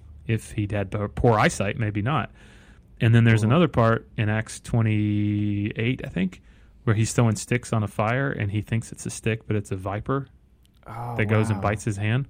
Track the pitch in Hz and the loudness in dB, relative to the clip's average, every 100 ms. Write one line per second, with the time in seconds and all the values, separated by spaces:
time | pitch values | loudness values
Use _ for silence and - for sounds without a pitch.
0 | - - - 113 - - 101 104 95 104 | -14 -10 -4 -4 -4 -6 -4 -2 -4 -4
1 | 101 - 123 107 156 - 101 - 107 107 | -6 2 4 6 4 2 -4 -2 -4 -2
2 | 117 151 - - - - - - - - | -2 -2 -4 -10 -20 -20 -20 -20 -20 -10
3 | 110 117 117 110 107 156 196 127 113 113 | 2 4 6 4 4 4 4 4 4 2
4 | - - 104 110 - - - 117 110 107 | -2 -4 -2 -2 -6 -12 -2 0 2 2
5 | 104 104 104 104 104 101 104 - 117 127 | 0 0 0 0 -2 -2 -2 -2 -2 -4
6 | 139 175 185 - - - - - 120 104 | -4 -2 -4 -4 -20 -20 -20 -6 0 2
7 | 110 - 113 104 - 123 - 117 101 - | 2 2 2 0 -2 -4 -2 -2 -2 -2
8 | 107 127 139 - 101 104 - 113 - - | -2 0 -2 -4 -4 -4 -2 -4 -4 -10
9 | - - 113 110 - 107 - 95 95 104 | -10 -4 -2 -2 -2 -4 -4 -6 -6 -6
10 | - 135 135 _ _ _ _ _ - 113 | -4 -4 -6 _ _ _ _ _ -16 -12
11 | 120 117 107 107 110 98 101 107 117 98 | -6 -2 2 4 2 2 0 -2 -4 -2
12 | 104 127 143 | 0 -2 -4